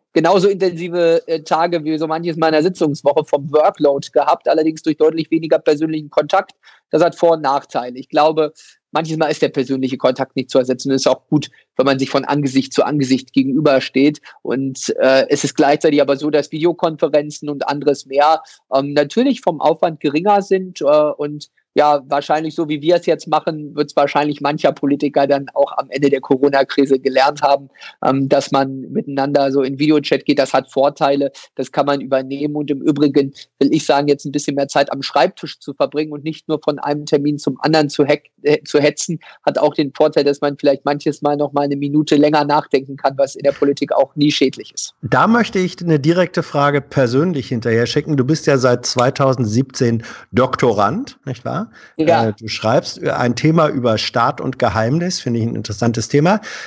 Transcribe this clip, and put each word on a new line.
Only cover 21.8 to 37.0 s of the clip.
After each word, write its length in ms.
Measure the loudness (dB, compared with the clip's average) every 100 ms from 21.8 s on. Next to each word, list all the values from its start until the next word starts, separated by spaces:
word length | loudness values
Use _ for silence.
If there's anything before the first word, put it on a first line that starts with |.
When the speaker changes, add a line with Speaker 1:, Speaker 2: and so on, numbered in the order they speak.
| 2 2 0
Speaker 1:
wahrscheinlich 480 | -4 -2 -2 -2
so, 120 | -4 -4
wie 120 | -2
wir 140 | 0
es 100 | 0
jetzt 220 | 0 -4 -2
machen, 480 | -2 -2 -8 -8
wird's 200 | -6 -2
wahrscheinlich 460 | 0 0 0 -2 -2
mancher 300 | -4 0 0
Politiker 560 | 0 -2 0 0 0 2
dann 180 | 0 -2
auch 240 | -2 -2 -2
am 140 | -6
Ende 180 | 0 0
der 120 | 0
Corona-Krise 800 | 0 2 2 2 0 2 2 2
gelernt 440 | 2 2 2 2
haben, 260 | 2 0 -2 -20 -20 -4
ähm, 240 | 0 0 2
dass 240 | 0 2
man 300 | 0 0 -4 -8
miteinander 600 | -6 -4 -4 0 0 2
so 100 | 0
in 160 | 0 0
Videochat 480 | 2 2 2 -2
geht. 140 | 0 0
Das 140 | 2
hat 180 | 0 -2
Vorteile, 600 | 0 0 2 0 0 -2 -6 -14
das 180 | -10 -6
kann 140 | -2
man 160 | 0 -2
übernehmen. 540 | -2 -4 -4 -6 -6
Und 160 | -4 -4
im 100 | -2
Übrigen 500 | 0 2 2 2 0 -6 -10 -2
will 120 | 0
ich 140 | 0
sagen, 220 | 2 2 2
jetzt 180 | -2
ein 60 | -4
bisschen 240 | -6 -4
mehr 120 | -4 -2
Zeit 240 | 0 -2
am 120 | -4
Schreibtisch 560 | -2 0 0 -2 -16 -14
zu 160 | -10
verbringen 380 | -4 -4 -4 -6
und 100 | -8
nicht 240 | -10 -10 -6
nur 120 | -4
von 160 | -4 -4
einem 260 | -4 -6